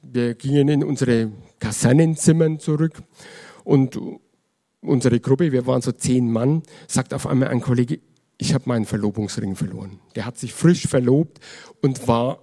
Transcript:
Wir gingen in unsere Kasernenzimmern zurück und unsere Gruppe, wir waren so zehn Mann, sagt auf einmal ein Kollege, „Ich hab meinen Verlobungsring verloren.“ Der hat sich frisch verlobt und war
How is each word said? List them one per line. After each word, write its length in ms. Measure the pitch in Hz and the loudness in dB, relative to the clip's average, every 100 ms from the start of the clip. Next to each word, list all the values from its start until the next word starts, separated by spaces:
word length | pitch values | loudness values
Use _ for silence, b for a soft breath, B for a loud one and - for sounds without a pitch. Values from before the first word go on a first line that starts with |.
Wir 300 | 135 123 120 117 | -6 -4 -4 -4
gingen 320 | 135 143 139 | 0 2 4
in 160 | 147 | 2
unsere 480 | - 135 127 117 110 107 - _ | 0 -2 2 2 0 -8 -20 _
Kasernenzimmern 1000 | 107 104 117 135 160 156 - 160 160 156 | -6 0 4 4 4 2 2 4 2 0
zurück 440 | - 151 160 - - B B B B B | -4 0 0 -4 -20 B B B B B
und 360 | - 143 131 117 92 - _ _ _ _ _ _ | 2 2 2 -2 -10 -14 _ _ _ _ _ _
unsere 380 | - 139 123 120 | -2 0 2 0
Gruppe, 320 | - 135 170 | 0 0 2
wir 160 | 131 123 | 0 0
waren 140 | 127 | -2
so 100 | 127 | -2
zehn 400 | 123 - 127 120 | -6 0 0 2
Mann, 320 | 113 123 160 - B B | 0 0 0 -4 B B
sagt 260 | - 131 | -6 -4
auf 140 | 139 - | -6 -2
einmal 220 | 131 131 | -2 0
ein 120 | 123 | -2
Kollege, 380 | 123 123 120 156 _ _ _ _ | -2 0 0 -4 _ _ _ _
„Ich 160 | - 151 | -2 -2
hab 100 | - | 0
meinen 200 | 120 104 | -4 -2
Verlobungsring 680 | 110 104 101 104 - 107 95 | -2 -4 -4 -6 -6 -6 -6
verloren.“ 440 | 104 113 98 98 _ - | -8 -8 -14 -18 _ -10
Der 100 | 120 | -10
hat 140 | 120 | -10
sich 140 | 117 | -14
frisch 340 | - 160 175 - | 0 2 2 0
verlobt 520 | 139 123 135 160 _ B B B B | 0 2 2 0 _ B B B B
und 280 | 143 131 - | -2 -2 -2
war 320 | 117 123 - | 0 0 -6